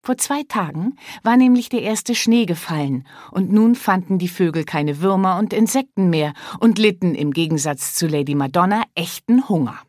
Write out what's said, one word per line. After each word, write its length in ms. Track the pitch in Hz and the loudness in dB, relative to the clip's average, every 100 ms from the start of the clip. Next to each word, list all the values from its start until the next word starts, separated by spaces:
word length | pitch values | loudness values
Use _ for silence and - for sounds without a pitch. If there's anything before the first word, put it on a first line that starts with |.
Vor 140 | - 254 | -4 -4
zwei 260 | - 285 | -2 -6
Tagen 520 | 294 226 170 151 202 - - - | -4 -6 -4 -4 -6 -6 -16 -6
war 140 | 220 247 | 2 4
nämlich 320 | 254 247 240 | 6 4 2
der 120 | 240 | -4
erste 320 | 202 214 - | -2 -4 -4
Schnee 320 | 233 - 233 208 | -2 2 2 2
gefallen, 640 | 165 - 156 143 127 131 - - | -4 -4 -4 -2 -4 -8 -20 -8
und 200 | - 190 | -4 2
nun 220 | 208 226 | 4 4
fanden 460 | 240 - 190 180 190 | 2 0 -2 0 -2
die 80 | 175 | -2
Vögel 360 | 175 175 160 | 0 0 0
keine 380 | 151 156 147 147 | -4 -2 -2 -2
Würmer 380 | 185 190 190 180 | 0 2 0 0
und 140 | 214 | -2
Insekten 580 | 208 226 269 262 - 185 | 0 2 0 -4 -2 0
mehr 240 | 160 147 143 - - | 2 -2 -6 -16 0
und 180 | 226 214 | 2 4
litten 380 | 214 180 180 160 | 2 2 -2 -2
im 160 | 147 | -2
Gegensatz 640 | 143 165 156 147 143 - - | -2 0 0 -2 -4 -6 -4
zu 100 | 165 | -2
Lady 300 | 151 143 143 | -2 -2 -2
Madonna 480 | 139 160 180 208 - | 0 2 2 0 -4
echten 560 | - 170 - - 240 262 | -8 -10 -10 2 2 2
Hunger. 300 | 185 123 - | -2 -2 -6